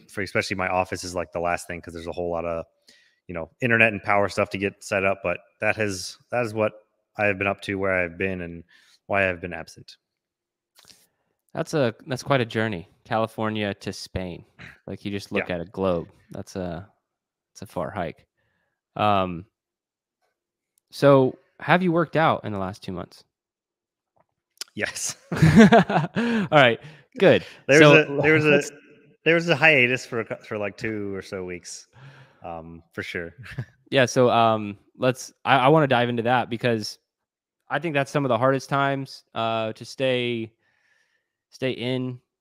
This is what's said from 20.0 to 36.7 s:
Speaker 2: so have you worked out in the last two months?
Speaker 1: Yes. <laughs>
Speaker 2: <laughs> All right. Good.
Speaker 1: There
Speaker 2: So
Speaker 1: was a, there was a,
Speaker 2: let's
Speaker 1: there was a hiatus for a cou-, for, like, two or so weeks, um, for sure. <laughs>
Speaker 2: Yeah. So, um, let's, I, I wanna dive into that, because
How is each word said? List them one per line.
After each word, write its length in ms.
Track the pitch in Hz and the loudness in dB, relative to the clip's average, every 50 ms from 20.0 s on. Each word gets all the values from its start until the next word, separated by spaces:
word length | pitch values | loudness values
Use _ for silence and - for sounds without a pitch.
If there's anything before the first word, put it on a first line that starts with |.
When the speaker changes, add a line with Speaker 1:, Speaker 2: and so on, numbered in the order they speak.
| _ _ _ _ _ _ _ _ _ _ _ _ _ _ _ _ _ _ | _ _ _ _ _ _ _ _ _ _ _ _ _ _ _ _ _ _
Speaker 2:
so 480 | - - - 139 143 135 131 127 - - _ _ _ - | -4 2 6 6 6 6 6 2 0 -6 _ _ _ -10
have 200 | - - 156 180 | -2 0 2 2
you 120 | 185 180 160 | 2 2 0
worked 240 | 170 170 - - 147 | 0 0 0 0 0
out 260 | 160 151 113 - - | 2 2 2 0 -2
in 80 | 113 | -6
the 80 | 104 98 | -8 -6
last 240 | 95 92 104 - - | -6 -8 -8 -10 -12
two 80 | - | -12
months? 320 | 92 87 - - - - _ _ _ _ _ _ _ _ _ _ _ _ _ _ _ _ _ _ _ _ _ _ _ _ _ _ _ - - - _ | -10 -10 -12 -14 -16 -20 _ _ _ _ _ _ _ _ _ _ _ _ _ _ _ _ _ _ _ _ _ _ _ _ _ _ _ -20 -20 -16 _
Speaker 1:
Yes. 400 | 104 104 - - - - - - - | -6 -6 -6 -6 -8 -8 -10 -10 -12
<laughs> 40 | _ | _
Speaker 2:
<laughs> 60 | _ | _
All 1160 | - - 160 160 151 180 226 190 - 226 180 - 202 175 147 - - - 233 233 233 226 196 143 | 0 4 4 6 8 8 8 10 8 6 6 4 2 0 -2 -2 -2 -4 -2 -2 0 -2 0 4
right. 300 | - 151 135 120 113 - - 147 - - _ _ - - | 6 6 6 6 4 0 -4 -14 -20 -20 _ _ -2 2
Good. 260 | 196 175 127 95 - - - - _ - | 4 6 6 4 2 -2 -12 -8 _ 4
Speaker 1:
There 120 | 135 151 | 8 8
Speaker 2:
So 120 | 151 151 | 10 10
Speaker 1:
was 180 | 143 151 151 143 | 10 8 6 4
a, 120 | 143 139 143 | 0 0 2
there 100 | 147 156 | 4 4
was 120 | 156 151 | 4 4
a, 40 | 151 | 4
Speaker 2:
let's 220 | 143 143 143 - - - - - - _ _ _ _ _ - | 4 2 2 -2 -10 -18 -20 -20 -20 _ _ _ _ _ 0
Speaker 1:
there 120 | 156 165 | 2 2
was 120 | 170 170 170 | 2 2 0
a 80 | 165 | 2
hiatus 480 | 131 151 160 156 139 123 120 127 123 - | 4 4 6 6 6 4 4 2 -2 -6
for 180 | - - 117 | -6 -6 -6
a 40 | 110 | -6
cou-, 180 | - 123 - - | -6 -8 -12 -10
for, 140 | - 117 107 | -10 -8 -6
like, 200 | 104 101 98 - | -6 -6 -6 -8
two 360 | - 110 110 107 101 101 98 | -8 -6 -6 -6 -6 -8 -8
or 80 | 95 | -10
so 240 | 92 - - 95 92 | -10 -10 -10 -10 -8
weeks, 400 | 90 90 87 - - - - - _ _ - 131 135 - - - _ _ _ - | -10 -10 -12 -14 -16 -18 -18 -20 _ _ -20 -20 -20 -20 -20 -20 _ _ _ -16
um, 380 | 87 85 82 80 82 82 82 - _ _ | -14 -14 -14 -14 -16 -18 -20 -20 _ _
for 100 | - 98 | -10 -8
sure. 320 | - - 92 85 85 - - 113 - - - | -8 -8 -8 -8 -10 -12 -18 -20 -16 -14 -14
<laughs> 80 | 120 - _ _ _ _ | -14 -14 _ _ _ _
Speaker 2:
Yeah. 140 | - 135 127 117 | 2 2 2 4
So, 240 | - 135 127 123 | 4 4 4 4
um, 480 | 101 117 117 113 113 110 107 101 101 - _ _ _ - | 4 4 4 4 4 2 -2 -6 -8 -12 _ _ _ -2
let's, 340 | 120 131 123 - - - - _ - | -2 -2 -2 -2 -6 -18 -20 _ 0
I, 120 | - 127 139 | 2 2 4
I 100 | 123 135 | 6 6
wanna 180 | 156 160 151 | 6 4 4
dive 240 | 135 131 120 123 120 | 4 2 2 2 0
into 140 | 120 120 107 | 0 -2 0
that, 260 | 117 127 123 117 - | 0 0 0 0 -2
because 480 | 120 110 - 123 | -6 -4 -2 -2